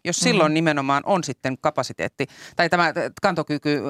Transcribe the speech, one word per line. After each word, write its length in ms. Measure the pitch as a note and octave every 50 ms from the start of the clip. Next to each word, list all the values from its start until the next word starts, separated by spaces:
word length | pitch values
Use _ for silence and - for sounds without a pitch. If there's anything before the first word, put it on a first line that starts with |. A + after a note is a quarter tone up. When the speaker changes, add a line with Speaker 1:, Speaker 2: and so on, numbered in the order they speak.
| -
Speaker 1:
jos 120 | E3+ E3+ -
Speaker 2:
Mhm. 40 | -
Speaker 1:
silloin 300 | B3+ A3+ G3 D#3+ D3+ D#3
nimenomaan 500 | D#3+ E3 D#3 D3+ C#3+ C3+ C3+ C#3 C#3 -
on 180 | - G3 F3+ D3+
sitten 340 | - C3 - - C3 C3 -
kapasiteetti 680 | - D#3 - - B2+ - - - E2 - - - C3+ - - - - - -
tai 140 | - F3 D#3+
tämä 240 | - F3 E3+ D#3+ B2+ E3+ B2+ - - -
kantokyky 600 | - G3+ F3 D#3+ D3 - D3+ C#3+ - D3 D3 C#3 G2+